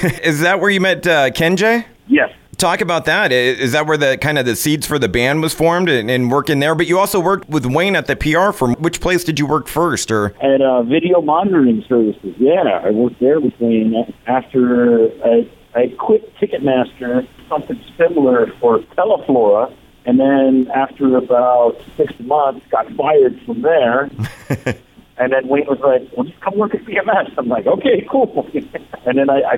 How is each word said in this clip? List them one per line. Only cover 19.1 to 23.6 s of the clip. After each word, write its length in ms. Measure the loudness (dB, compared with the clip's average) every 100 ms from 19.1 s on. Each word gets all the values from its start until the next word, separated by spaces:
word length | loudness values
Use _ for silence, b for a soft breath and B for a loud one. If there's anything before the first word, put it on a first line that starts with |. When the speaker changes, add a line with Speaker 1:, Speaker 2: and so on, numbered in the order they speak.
| 0 0 2 4 2 0 -6 -20 _
Speaker 2:
And 140 | 0 2
then 500 | 4 4 4 2 0
after 420 | -2 -4 -2 0 0
about 600 | 2 2 4 4 2 0 -8 -4
six 160 | -4 -4
months, 480 | -4 0 0 -4 -6
got 200 | -6 -4
fired 460 | -4 2 4 4 2 -8
from 160 | -4